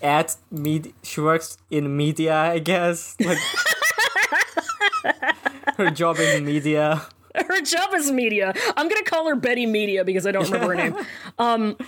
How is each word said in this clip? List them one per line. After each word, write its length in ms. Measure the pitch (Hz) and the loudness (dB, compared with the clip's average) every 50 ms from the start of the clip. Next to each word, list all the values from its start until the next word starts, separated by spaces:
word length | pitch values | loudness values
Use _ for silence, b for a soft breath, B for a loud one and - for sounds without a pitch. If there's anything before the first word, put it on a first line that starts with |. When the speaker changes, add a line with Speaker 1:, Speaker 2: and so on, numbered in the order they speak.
Speaker 1:
at 340 | - 143 147 156 165 - - - _ - | 0 2 4 4 2 0 -4 -10 _ -12
med-, 400 | - 156 147 151 156 160 156 - - - - | -8 -4 -2 0 -2 -2 -4 -6 -16 -16 -14
she 180 | - - 160 | -8 -4 0
works 360 | 151 156 160 160 160 - - - _ - | 2 2 2 2 0 -6 -16 -16 _ -4
in 260 | 160 151 143 143 139 | -2 -2 0 0 0
media, 400 | 143 147 151 147 156 160 160 156 | 0 0 0 0 0 0 2 2
I 240 | 156 156 170 170 165 | 2 2 2 0 0
guess. 560 | 151 165 185 175 175 175 175 165 - - - - | 0 2 2 2 2 0 0 -2 -8 -10 -4 -2
Like, 180 | 214 175 180 | 0 0 0
Speaker 2:
<laughs> 1700 | - - - - - - - 254 - 587 640 - - 453 554 - 381 453 - 294 349 440 - - - - - 1077 - 415 403 - 1077 1077 - - - - 277 302 - - 262 277 269 - 277 277 | 0 -2 -4 -2 0 0 0 0 2 0 0 2 2 0 0 2 0 0 2 2 0 0 0 -2 -6 -4 -4 -4 0 0 0 0 0 -2 -2 -2 -2 -2 -2 -2 -2 -4 -8 -6 -4 -6 -4 -2
Speaker 1:
her 120 | - 196 185 | 0 0 0
job 260 | 156 147 170 170 165 160 | 0 0 0 0 2 2
is 220 | 160 151 151 147 | 2 2 2 2
media. 640 | 147 147 147 151 139 151 151 151 151 151 156 151 - - - _ _ - - | 0 0 0 0 2 2 2 2 2 2 2 0 -4 -10 -20 _ _ -8 -6
Speaker 2:
Her 260 | - - - 370 381 | -4 -2 0 0 -2
job 320 | 294 - - 330 381 403 392 | 0 0 0 0 0 0 0
is 180 | 339 294 285 | 0 0 0
media. 420 | 269 254 247 220 214 202 190 190 185 403 480 453 B | 0 0 0 0 0 0 0 0 0 -2 -2 -2 B
I'm 100 | 277 302 | 0 0
gonna 160 | 339 427 440 - | 0 0 0 0
call 240 | - 349 320 320 | 0 0 0 0
her 80 | 320 294 | 0 0
Betty 300 | 247 - 247 254 247 240 | 0 0 0 0 0 0
Media 400 | 226 214 214 214 202 190 190 180 | 0 0 0 0 0 0 0 0
because 200 | 190 185 190 175 | 0 0 0 0
I 60 | 196 | 0
don't 140 | 196 190 170 180 | 0 0 0 0
remember 200 | - - - 180 | 0 0 0 0
her 60 | 180 | 0
name. 200 | - - - 359 415 B B B B | 0 0 -2 -2 -4 B B B B
Speaker 1:
<laughs> 180 | B B B | B B B
Speaker 2:
Um, 380 | - 233 240 233 226 214 208 - - 254 | 0 2 2 2 2 0 -2 -2 -6 -10